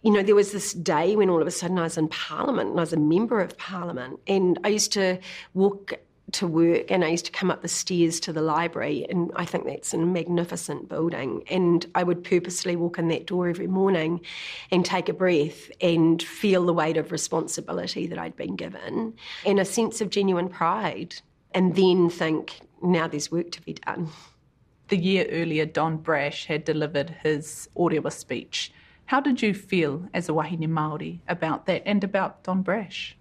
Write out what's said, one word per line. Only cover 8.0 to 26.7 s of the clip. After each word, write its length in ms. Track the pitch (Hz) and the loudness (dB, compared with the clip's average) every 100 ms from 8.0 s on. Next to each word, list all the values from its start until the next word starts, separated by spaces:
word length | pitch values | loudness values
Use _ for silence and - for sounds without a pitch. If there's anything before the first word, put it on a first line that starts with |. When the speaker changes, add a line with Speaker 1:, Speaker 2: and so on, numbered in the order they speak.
| 165 165 | 2 2
Speaker 1:
to 120 | - | -4
the 100 | 156 | -2
library, 640 | 160 156 170 - 131 151 - | 0 0 0 -2 -4 -4 -2
and 220 | 185 170 - | -2 -2 -4
I 100 | 175 | -4
think 180 | 175 | -4
that's 300 | 135 135 - | -4 -6 -6
a 40 | 165 | 0
magnificent 920 | 165 180 165 175 175 175 - 143 - | 0 0 0 0 0 -6 -8 -8 -6
building, 520 | 147 165 - - - - | -2 -2 -2 -6 -6 -4
and 380 | 185 175 170 - | 2 4 2 2
I 80 | 180 | 0
would 200 | 175 175 | 0 0
purposely 540 | - 175 175 175 190 175 | 2 0 0 -6 -4 -2
walk 220 | 170 175 | -2 -2
in 100 | 165 | 0
that 180 | 160 - | -2 -2
door 220 | 180 175 | -2 -2
every 180 | 175 180 | -2 -2
morning 540 | 185 190 180 156 170 - - - - - | 2 4 2 0 -2 -6 -14 -12 -14 0
and 140 | 185 | 2
take 240 | 175 185 - | 2 0 -2
a 60 | |
breath 560 | 170 185 165 156 - - - | 0 4 4 2 -4 -20 0
and 420 | 180 165 160 165 | 2 6 6 4
feel 440 | - - 214 185 175 | 0 0 4 4 4
the 80 | |
weight 240 | 165 156 160 | 4 2 2
of 120 | - | -2
responsibility 960 | 156 - 165 - - 170 170 180 196 170 | -6 -2 -2 -2 -8 -6 -6 -4 -6 -6
that 120 | 170 | -6
I'd 180 | 165 - | -10 -10
been 200 | - 180 | -8 -8
given 580 | 170 - - - 226 - - - 202 | -10 -12 -8 -6 -6 -10 -16 -4 2
and 120 | 196 | 2
a 60 | |
sense 380 | 190 - 220 - | 2 0 0 -2
of 80 | 208 | -2
genuine 400 | 202 196 180 185 | 2 2 2 0
pride, 640 | 180 165 208 190 - 170 - _ _ _ | -2 0 0 -2 -6 -10 -14 _ _ _
and 240 | 185 185 175 | 2 2 6
then 340 | 185 180 175 | 6 6 4
think, 500 | 170 160 156 - - - _ | 2 -2 -2 -4 -16 -20 _
"Now 260 | 180 175 165 | 2 2 2
there's 220 | 151 - | -4 -4
work 220 | 165 175 | -4 -4
to 100 | - | -10
be 100 | - | -12
done." 360 | 156 - - 160 - - _ _ _ _ _ - | -10 -8 -6 -8 -10 -20 _ _ _ _ _ -2
Speaker 2:
The 100 | 196 | 0
year 280 | 175 190 165 | 4 2 2
earlier, 340 | 160 165 156 | 0 0 0
Don 320 | 151 151 160 156 | 0 0 0 0
Brash 480 | 160 151 143 - | 0 0 0 -4
had 220 | - 151 | -4 -2
delivered 420 | 151 | 0